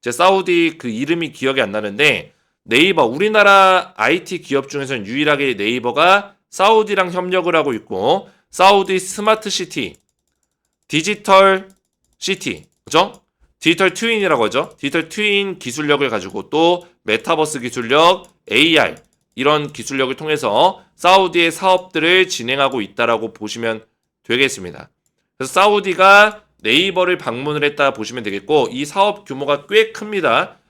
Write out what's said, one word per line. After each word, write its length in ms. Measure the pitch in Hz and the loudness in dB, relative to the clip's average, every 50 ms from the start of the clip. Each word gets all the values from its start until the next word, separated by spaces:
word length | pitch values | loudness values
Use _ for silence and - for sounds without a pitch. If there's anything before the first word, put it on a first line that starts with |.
제 100 | - 123 | -8 -8
사우디 640 | 117 - 175 190 196 190 185 175 175 170 165 165 160 | -2 2 4 4 4 2 0 0 0 2 2 0 -2
그 100 | 160 - | -6 -10
이름이 460 | 123 110 110 139 139 170 170 165 143 - | -10 -6 -6 -4 -4 -4 -4 -4 -10 -8
기억이 280 | - 131 131 135 135 | -4 -4 -2 0 0
안 100 | 120 101 | -2 -2
나는데 600 | 98 107 104 104 101 110 147 151 123 90 76 - _ _ _ _ _ _ _ - | -2 -6 -6 -6 -2 0 2 2 2 0 -6 -12 _ _ _ _ _ _ _ 0
네이버, 360 | 110 123 165 190 185 160 139 | 2 2 2 2 2 2 2
우리나라 880 | 113 120 151 196 214 214 214 202 202 196 196 190 190 185 180 - - _ | 0 0 -2 -2 0 2 4 6 6 6 6 6 6 4 2 0 -4 _
아이티 460 | - 107 123 160 180 - - 185 165 | -2 0 0 0 -2 -4 -8 -12 -12
기업 260 | 156 - 139 139 135 | -8 -4 -4 -4 -4
중에서는 380 | 135 - 143 139 127 139 120 98 | -4 -8 -10 -8 -6 -8 -8 -8
유일하게 480 | 98 117 139 147 147 147 139 143 135 120 | -8 -4 -2 0 0 0 0 0 -4 -2
네이버가 840 | 98 101 107 120 127 113 123 120 139 160 180 190 202 202 202 _ _ _ _ | -2 -2 -2 -2 -2 -4 -4 0 2 4 4 4 4 2 -4 _ _ _ _
사우디랑 640 | - - 190 202 226 220 214 196 202 196 185 180 | -4 0 2 4 4 4 2 0 0 -2 -2 -2
협력을 420 | 170 180 180 180 180 185 170 175 170 | -2 -6 -6 -2 -2 -2 -2 0 0
하고 180 | 160 147 143 123 | 0 0 0 -4
있고 560 | 107 - _ 104 92 98 127 160 196 - - _ _ _ _ | -6 -8 _ -8 -2 0 0 0 0 -2 -10 _ _ _ _
사우디 500 | - - 180 196 202 196 196 190 190 185 | -2 4 4 6 6 4 2 0 -2 -4
스마트 500 | 180 - - - 208 214 220 214 220 202 | -4 -6 -10 -4 0 0 0 0 -2 -8
시티, 460 | - - 185 - - 156 120 87 73 _ _ _ _ _ _ _ _ _ _ _ _ _ _ _ _ _ _ _ | -6 -6 -8 -8 -8 -8 -8 -8 -10 _ _ _ _ _ _ _ _ _ _ _ _ _ _ _ _ _ _ _
디지털 800 | - 151 160 190 208 202 - - 196 190 196 196 190 190 196 - _ _ _ _ _ _ _ _ _ | -4 -4 -2 -2 -6 -4 0 4 4 6 6 6 2 0 -4 -12 _ _ _ _ _ _ _ _ _
시티, 480 | _ - - 190 180 - 143 95 76 - _ _ _ _ | _ -6 -6 -6 -6 -6 -8 -8 -8 -12 _ _ _ _
그죠? 380 | - - 156 185 202 - - _ _ _ _ _ _ _ _ | 0 2 2 2 2 -2 -18 _ _ _ _ _ _ _ _
디지털 340 | - 156 170 175 190 185 185 | -2 0 0 2 0 -2 0
트윈이라고 500 | - 226 233 226 214 196 185 156 123 113 | -2 -4 -2 -2 0 0 0 0 0 0
하죠. 300 | 104 110 131 165 170 - | 0 0 -4 -4 -4 -12
디지털 300 | _ - 143 139 165 160 | _ -10 -4 -4 -4 -6
트윈 520 | 160 - 214 214 208 202 202 196 196 185 - | -6 -8 -4 -2 -2 0 -2 -2 -4 -8 -10
기술력을 480 | - 127 120 143 151 143 147 135 143 131 | -12 -12 -8 -6 -2 0 0 0 0 -2
가지고 400 | 113 104 90 98 - 104 95 _ | -2 -4 -6 -6 -10 -12 -10 _
또 360 | - 151 165 170 180 175 - _ _ _ _ | -2 2 2 2 2 0 -4 _ _ _ _
메타버스 580 | - 107 117 - - 170 156 156 151 - 139 | -4 -4 -4 -2 -2 -2 -2 -2 -4 -4 -8
기술력, 720 | 117 123 117 127 120 113 131 147 160 175 185 185 - _ _ _ _ - | -8 -8 -8 -8 -4 0 2 4 4 4 2 2 -4 _ _ _ _ -2
에이알 460 | 101 120 147 170 160 151 120 85 - - _ _ _ _ _ _ _ | 0 2 2 4 4 2 2 0 -4 -10 _ _ _ _ _ _ _
이런 360 | 110 131 143 151 151 147 131 | -4 0 0 0 0 -2 -6
기술력을 420 | - - 113 - 135 131 135 127 131 | -12 -14 -12 -10 -4 -4 -4 -4 -4
통해서 680 | 131 156 156 151 147 - 110 101 117 156 185 185 - _ _ _ | -10 -6 -6 -6 -4 -2 -2 2 2 2 2 2 -2 _ _ _
사우디의 560 | _ - 175 185 196 190 180 165 175 170 165 | _ 2 4 4 4 4 2 0 0 0 0
사업들을 760 | 160 - 196 190 185 185 185 - - 165 151 165 180 185 185 | -2 -2 0 2 2 2 0 -4 -6 -2 0 2 2 2 2
진행하고 540 | 185 - - 117 120 131 139 139 135 127 127 | 0 -4 -8 -6 -6 -2 -2 -2 -2 -2 -4
있다라고 500 | 104 98 _ - 120 117 117 110 110 110 | -8 -8 _ -4 -2 0 0 -2 -2 -8
보시면 540 | 101 - 107 107 - 117 117 113 113 110 - _ _ _ _ _ _ _ _ | -10 -12 -14 -12 -10 -6 -6 -6 -6 -6 -12 _ _ _ _ _ _ _ _
되겠습니다. 680 | - 117 123 139 131 135 - 92 90 - - 76 _ _ _ _ _ _ _ _ _ _ | -4 -2 0 0 -2 -2 -8 -14 -16 -16 -18 -20 _ _ _ _ _ _ _ _ _ _
그래서 160 | _ 131 135 - | _ -12 -4 0
사우디가 880 | 185 196 208 208 208 202 196 175 170 185 196 202 202 208 214 208 - _ _ _ _ _ | 2 2 4 2 0 -2 -4 0 4 6 8 8 8 8 6 2 -6 _ _ _ _ _
네이버를 540 | 107 117 147 180 196 180 185 185 180 180 | 0 2 2 2 0 0 0 0 0 0
방문을 460 | 165 - 131 113 120 139 147 147 151 147 | -2 -4 -8 -6 -6 -6 -6 -4 -2 -2
했다 280 | 147 143 - 143 139 | -2 -2 0 -2 -2
보시면 320 | 135 - 110 104 117 127 113 | 0 -4 -10 -10 -10 -8 -8
되겠고 440 | 104 98 98 - - 151 151 127 110 | -6 -8 -8 -4 0 0 0 0 0
이 120 | 117 127 143 | -4 -8 -10
사업 400 | 143 - 196 196 208 208 - _ | -8 -4 -2 -2 -2 -2 -6 _
규모가 420 | - 135 131 139 135 143 143 147 | -14 -12 -10 -4 -4 -4 -4 -4
꽤 260 | - 202 214 220 220 220 | -2 0 0 0 0 -4
큽니다. 640 | - 214 208 214 196 160 131 113 135 180 214 - _ _ | -14 -12 -8 -6 -2 0 0 0 0 0 -2 -8 _ _